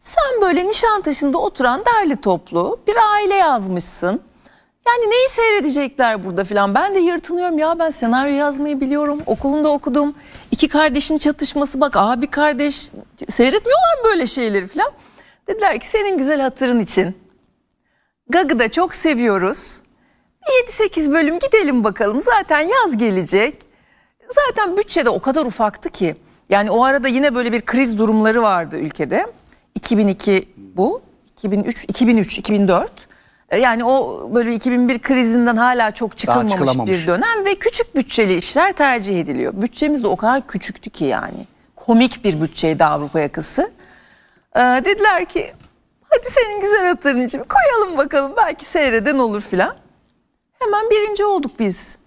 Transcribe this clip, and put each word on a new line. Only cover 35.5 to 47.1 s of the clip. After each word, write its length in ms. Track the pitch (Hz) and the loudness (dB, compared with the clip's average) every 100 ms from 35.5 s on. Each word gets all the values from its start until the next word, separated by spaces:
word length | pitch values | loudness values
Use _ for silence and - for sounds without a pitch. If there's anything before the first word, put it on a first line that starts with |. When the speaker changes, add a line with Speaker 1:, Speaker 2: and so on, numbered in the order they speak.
| 226 | 2
Speaker 1:
hala 360 | 247 247 220 | 2 2 0
çok 180 | 214 226 | -2 -8
Speaker 2:
Daha 60 | - | -6
Speaker 1:
çıkılmamış 340 | - 247 226 | 0 2 2
Speaker 2:
çıkılamamış. 400 | 190 139 131 120 | 0 2 0 0
Speaker 1:
bir 160 | 185 165 | -2 0
dönem 380 | 175 427 466 392 | 0 0 0 -2
ve 100 | 392 | -2
küçük 400 | 453 - 466 294 | -2 -2 -2 -2
bütçeli 400 | 240 - 208 180 | -2 0 2 2
işler 380 | - 269 370 | 0 2 0
tercih 460 | - 285 240 196 190 | 2 0 0 -2 -4
ediliyor. 320 | 151 127 123 190 | -2 -4 -4 -4
Bütçemiz 420 | 233 - 302 294 | -6 -2 -2 0
de 40 | 220 | -2
o 80 | 185 | -2
kadar 320 | 220 262 262 | 0 -2 -4
küçüktü 420 | 185 - - - | -8 -8 -10 -14
ki 160 | - 143 | -6 -4
yani. 420 | 113 - - - _ _ - | -4 -6 -12 -16 _ _ -20
Komik 480 | - 226 247 - | 2 4 4 0
bir 180 | 208 156 | -2 -2
bütçeydi 440 | 156 - 165 151 160 | -4 -2 -2 2 2
Avrupa 340 | 151 147 160 | 2 -4 -2
yakası. 520 | 147 156 151 - 392 - - - _ _ _ _ _ - | -4 -4 -6 -2 -4 -6 -20 -20 _ _ _ _ _ 2
E, 40 | |
dediler 680 | 247 254 269 403 427 359 349 | 2 2 0 2 2 2 -2
ki, 280 | - - - - _ _ _ _ | -6 -8 -14 -20 _ _ _ _
"Hadi 200 | 523 508 | 0 2
senin 280 | 554 453 415 | 0 0 -2
güzel 260 | 392 415 359 | 0 2 2
hatırın 340 | 359 285 | 0 0